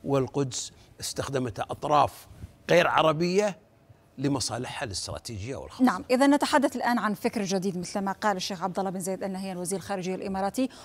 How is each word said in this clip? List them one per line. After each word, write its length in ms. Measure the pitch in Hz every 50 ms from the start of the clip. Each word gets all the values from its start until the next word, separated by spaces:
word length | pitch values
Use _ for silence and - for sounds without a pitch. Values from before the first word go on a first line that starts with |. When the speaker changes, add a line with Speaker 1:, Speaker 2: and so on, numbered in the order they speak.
| -
Speaker 1:
والقدس 680 | - 139 139 131 - - 143 143 127 120 - - - - - - _ - -
استخدمتها 680 | - - - - 127 - 139 131 127 120 101 - - -
أطراف 560 | 139 - - 143 151 147 127 - - - - - - - - - - _ _ -
غير 160 | 160 175 170
عربية 720 | 139 120 135 156 160 156 156 175 175 180 196 208 208 175 - _ _ _ _ _ _ - _ _ _ _ -
لمصالحها 680 | 135 143 139 127 - - 110 120 127 - - - 143
الاستراتيجية 720 | 113 92 - - - 76 - _ - 117 95 98 120 135
والخاصة. 280 | 82 67 - - - 254
Speaker 2:
نعم، 200 | 240 185 185 185 -
إذا 160 | 247 247 277
نتحدث 500 | 277 285 285 285 - - 294 254 320 -
الآن 220 | 240 - 247 240 233
عن 160 | 190 214 202
فكر 280 | - - 233 - 233
جديد 360 | 202 170 196 190 175 202 165 180
مثل 220 | 175 - - 208
ما 120 | 196 196
قال 240 | 190 - - 214 196
الشيخ 260 | 185 180 - 202 165
عبد 160 | 170 190 170 202
الله 120 | 190 190
بن 100 | 180 196
زايد 220 | 170 190 190 185 -
النهيان 320 | 196 190 185 196 196 185
وزير 220 | 180 180 165 196 185
الخارجية 360 | - - 196 190 170 185 185
الإماراتي، 540 | 185 - 202 190 190 196 196 - - 262 247 - -